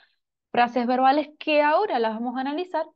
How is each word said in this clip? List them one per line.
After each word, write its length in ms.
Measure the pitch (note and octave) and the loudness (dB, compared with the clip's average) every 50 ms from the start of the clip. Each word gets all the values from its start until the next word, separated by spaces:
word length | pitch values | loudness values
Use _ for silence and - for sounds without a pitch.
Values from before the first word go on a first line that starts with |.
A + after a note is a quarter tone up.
| _ _ _ _ _ _ _ _ _ _ | _ _ _ _ _ _ _ _ _ _
frases 340 | - A#3 A#3+ A#3 A#3+ C4 A#3+ | 0 0 0 0 0 -2 -2
verbales 440 | A#3+ B3+ B3+ C4 C4 C#4+ D4+ D4 D4+ - - | 0 0 2 4 4 4 2 0 -4 -8 -8
que 240 | - D#4 D4+ D4 | -2 0 2 2
ahora 360 | D4 D4 D#4 F4+ G#4+ G4 D#4+ A#3+ | 4 4 2 2 2 0 0 0
las 160 | A3+ A3 G#3+ | 0 -2 -2
vamos 220 | A3+ A#3+ B3 B3 | -4 -6 -6 -6
a 40 | C4 | -6
analizar 460 | C4 C#4 D4 E4 F4+ F4+ F4 D#4 D#4+ - _ | -6 -4 -4 -6 -6 -4 -4 -6 -6 -6 _